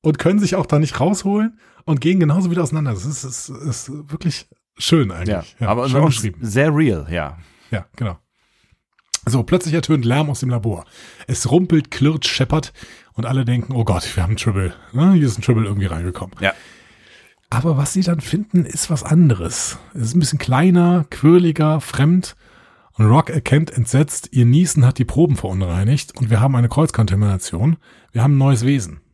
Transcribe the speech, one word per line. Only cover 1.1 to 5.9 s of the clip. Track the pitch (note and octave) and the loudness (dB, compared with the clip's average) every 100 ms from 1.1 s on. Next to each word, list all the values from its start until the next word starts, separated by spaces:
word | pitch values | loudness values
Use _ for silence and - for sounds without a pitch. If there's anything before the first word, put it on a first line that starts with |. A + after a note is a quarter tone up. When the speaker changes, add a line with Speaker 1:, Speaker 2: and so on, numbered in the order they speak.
| G3+ G3 G#3 A3 - _ _ - | 0 -2 0 -2 -6 _ _ -4
Speaker 1:
und | C#3+ | -2
gehen | D3+ F#3 | 0 2
genauso | D3+ E3 F3+ | 2 2 0
wieder | E3+ | -2
auseinander. | D#3 D#3 C#3+ | -2 -2 -4
Das | G2 | -4
ist, | A2+ C3+ | -8 -10
ist, | C3 B2 - | -10 -12 -14
ist | C3+ D3 A2+ - D3 D3 | -10 -8 -8 -10 -16 -12
wirklich | D#3 F3 - - _ _ _ | -6 -6 -6 -16 _ _ _
schön | - E3 A2 | 0 2 2
eigentlich. | F2 F#2 | -4 -4
Speaker 2:
Ja, | F#2+ - _ G2 | -6 -8 _ -2
Speaker 1:
Ja, | |
Speaker 2:
aber | A2+ | -2
Speaker 1:
schön | C3 | 0